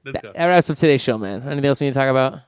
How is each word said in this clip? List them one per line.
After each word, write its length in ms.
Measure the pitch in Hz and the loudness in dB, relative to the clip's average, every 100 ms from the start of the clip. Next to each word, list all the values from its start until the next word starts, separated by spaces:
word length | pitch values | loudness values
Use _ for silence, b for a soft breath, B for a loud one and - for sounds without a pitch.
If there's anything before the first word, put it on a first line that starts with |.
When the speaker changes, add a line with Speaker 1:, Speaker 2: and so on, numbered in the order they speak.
Speaker 1:
let's 160 | 135 135 | -12 -12
Speaker 2:
that, 20 | |
Speaker 1:
go. 100 | 107 | -10
Speaker 2:
that 140 | 95 170 | -2 2
wraps 220 | 180 160 | 2 2
up 80 | 151 | 2
today's 240 | 160 139 | 2 4
show, 160 | - 110 | 0 -2
man. 260 | 98 101 | -4 -8
Anything 200 | 135 143 139 | -8 -2 0
else 140 | 135 | 0
we 60 | 143 | 0
need 60 | |
to 60 | 131 | 0
talk 100 | 135 | 2
about? 300 | 131 131 151 | 2 0 -4